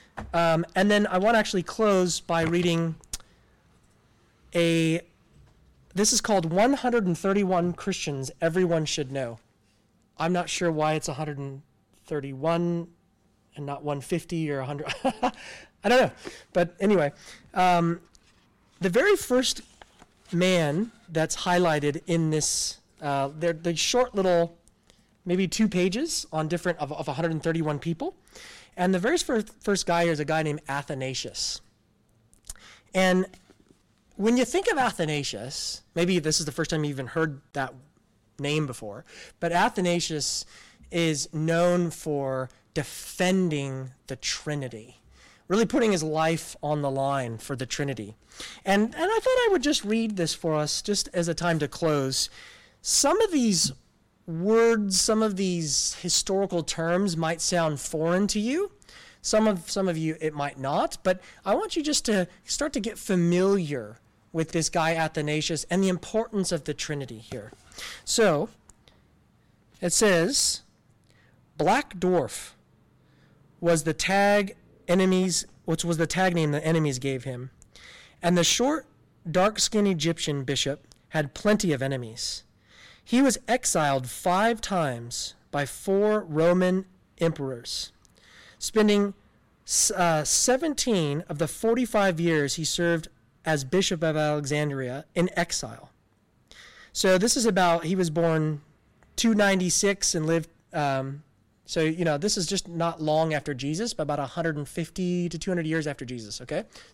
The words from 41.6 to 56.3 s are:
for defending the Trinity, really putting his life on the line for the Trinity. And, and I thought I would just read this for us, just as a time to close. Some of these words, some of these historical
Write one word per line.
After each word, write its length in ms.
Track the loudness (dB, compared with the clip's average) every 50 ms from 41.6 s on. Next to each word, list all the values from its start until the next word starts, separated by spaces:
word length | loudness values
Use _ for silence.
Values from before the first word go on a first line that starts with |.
| 4 4 4 4 2 0
for 600 | -4 -6 -6 -4 -4 -2 -2 -2 -4 -4 -6 -8 -10 _ _ _ -6
defending 1160 | -6 -6 -6 -8 -14 -14 -10 -4 -2 0 2 2 2 2 0 0 -2 -4 -4 -6 -8 -10 -12 -16 _ _ -14
the 80 | -12
Trinity, 800 | -10 -8 -8 -8 -6 -6 -6 -6 -4 -6 -8 -10 -12 -16 -18 -20 _ _ _ _ -20 -20 -20 -20 _ _ -2
really 160 | 2 2 2
putting 280 | 2 2 2 2 2
his 100 | 2 0
life 520 | 0 -2 0 2 2 2 2 0 -4 -8 -12 -6
on 200 | -4 -2 -2 0
the 80 | 0 -2
line 480 | 0 0 0 0 0 0 -2 -4 -6 -8
for 180 | -8 -8 -8
the 80 | -6 -6
Trinity. 500 | -6 -4 -4 -4 -4 -4 -6 -8 -12 -14 _ _ _ -18 -16 -16 -16 -16 -6
And, 320 | 0 2 4 4 4 2 0
and 160 | -2 0 0
I 80 | 2 2
thought 160 | 2 2 4 4 4
I 20 | 4
would 100 | 2 2
just 240 | 2 0 0 0 0
read 320 | 0 0 0 0 -2 -2 -2
this 160 | -2 -2 -2
for 200 | -2 -2 0 0
us, 280 | 0 0 0 -4 -4
just 260 | -4 -2 -2 -2 -4 -4 -2
as 140 | -2 -2 -2
a 60 | -2
time 240 | -2 0 0 0 0
to 80 | -2 -4
close. 600 | -4 -2 0 0 2 2 0 0 -2 -2 -4 -6 -8 -14 -20 -20 -20 -20 -20 -20 _ _
Some 360 | -6 -2 0 2 2 2 4 4
of 100 | 2 2
these 400 | 2 2 2 2 2 2 0 -2 -4 -8 _ _ _ _ _ _ _ _ _
words, 720 | -10 -6 -2 2 4 4 6 6 6 4 4 2 0 0 0
some 220 | 2 2 2 2
of 140 | 2 0 0
these 580 | 0 0 0 0 -2 -2 -2 -2 -2 -2 -4 -6 -6
historical 640 | -4 -2 -2 -2 -2 -2